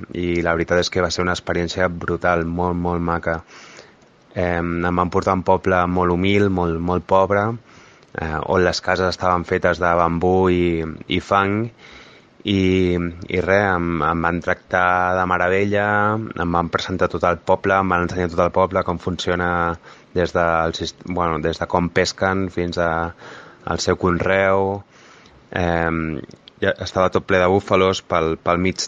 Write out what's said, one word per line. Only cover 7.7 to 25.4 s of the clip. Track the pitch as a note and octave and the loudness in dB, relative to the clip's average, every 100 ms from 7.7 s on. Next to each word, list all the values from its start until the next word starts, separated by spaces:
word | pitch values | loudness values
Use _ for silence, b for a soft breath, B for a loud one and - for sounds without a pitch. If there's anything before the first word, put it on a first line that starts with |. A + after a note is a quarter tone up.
| B B B B - | B B B B -8
eh, | D#2+ D#2 - | -6 -4 0
on | F#2+ | 2
les | F2+ E2+ | 2 0
cases | - F2+ F#2 | -2 0 0
estaven | E2 F#2 F2+ E2+ | 0 0 0 0
fetes | F2+ F2+ E2+ | 0 0 2
de | F2+ E2+ | 2 2
bambú | E2+ E2+ F2+ F#2 F#2 | 2 2 2 2 4
i, | F2+ F2 E2 D#2+ D#2 - | 2 2 0 -4 -8 -4
i | F2 | -4
fang, | - G2 G2 G#2 A#2 - B B B B B _ - | 0 2 2 0 -4 -8 B B B B B _ -2
i, | G2 F#2 F#2 F2+ | 2 2 2 2
i | F2 F2 E2+ - F#2 | 0 -2 -8 -6 -2
res, | E2+ G2 G2+ | 2 2 4
em, | F2+ E2+ E2+ D2+ | 0 0 0 0
em | E2+ | 0
van | E2+ F2 | 0 -2
tractar | E2+ F2 - F#2 F2+ F2+ F2+ F#2 | -2 -4 -2 0 2 2 2 0
de | F#2 | 0
meravella, | F2+ F2 F#2+ G2+ G2+ G#2 G#2 G#2 | 2 2 2 2 0 2 2 2
em | A2 A2 - F2 E2+ | -2 -4 -6 -2 0
van | E2+ | 0
presentar | - - F#2 F2 | -2 -4 -2 -2
tot | G#2+ F2+ | 0 0
el | E2+ | 0
poble, | - F#2+ G2 | 0 0 2
em | G2 F#2+ | 2 2
van | F2 F2 | 2 0
ensenyar | F#2 F2+ | -2 -2
tot | D#2+ | 0
el | F2 | 0
poble, | F#2 F#2 F#2+ F#2 | 2 0 0 -2
com | F2 | -4
funciona | - E2+ - F2+ F2 F2 E2+ E2 B B B | -4 -4 -2 -2 0 0 -2 -4 B B B
des | F2+ E2+ F2+ | -2 0 2
del | E2+ E2 E2 E2 | 2 2 0 -2
sist-, | E2 - - | -8 -10 -8
bueno, | F2 E2+ D#2+ | -2 -2 -2
des | D#2+ D#2 | -2 -4
de | E2+ | -2
com | F2+ F2 | 0 0
pesquen | F#2+ F2+ - F#2+ F#2+ F#2 | 0 0 0 -2 -2 -4
fins | F2 F2 F2 | -4 -4 -2
a, | E2+ E2 E2+ - B B B B - | 0 0 -4 -8 B B B B -6
al | E2+ | -4
seu | - F2+ | -2 0
conreu. | F#2 F2 F2+ F#2+ G2 G2 G2 G2+ - B B B B - | 2 2 2 2 2 2 0 -4 -10 B B B B -20